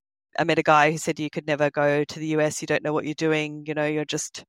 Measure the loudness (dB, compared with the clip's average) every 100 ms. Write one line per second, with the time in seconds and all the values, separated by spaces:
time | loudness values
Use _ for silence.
0 | _ _ _ -4 0 2 6 6 6 2
1 | -4 -4 -6 -8 -4 0 0 2 2 2
2 | -2 -4 -2 0 0 0 -2 -2 0 -2
3 | -4 -2 0 0 -2 -8 -8 -2 -2 -2
4 | -4 -6 -6 -12